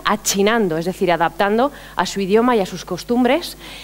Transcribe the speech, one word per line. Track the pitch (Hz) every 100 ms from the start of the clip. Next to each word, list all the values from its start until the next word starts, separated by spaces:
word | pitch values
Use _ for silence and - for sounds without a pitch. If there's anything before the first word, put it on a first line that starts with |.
achinando, | - 214 - 196 196 233 196 156
es |
decir, | 175 180 185
adaptando | 165 160 - 202 220 277 277 - -
a | 180
su | 196
idioma | 190 208 247
y | 233
a | 180
sus | 180
costumbres. | - 180 - 240 247 294 - - - -